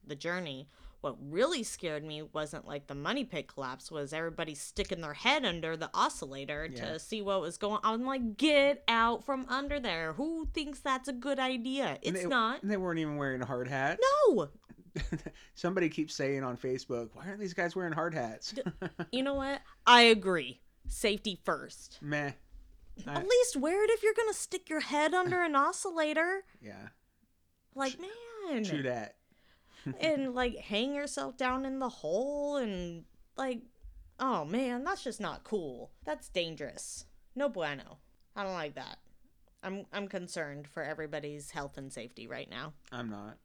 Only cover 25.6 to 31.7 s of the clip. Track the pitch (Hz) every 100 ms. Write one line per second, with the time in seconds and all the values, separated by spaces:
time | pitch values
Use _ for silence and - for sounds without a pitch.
25.6 | 294 359 392 330 302 302 339 392 381 -
26.6 | 107 98 - _ _ _ _ _ _ _
27.6 | _ 269 269 262 370 453 466 453 381 262
28.6 | 202 151 131 120 107 - _ _ _ _
29.6 | _ - - - 320 294 269 247 247 -
30.6 | - 208 262 285 285 - 269 254 254 262
31.6 | 269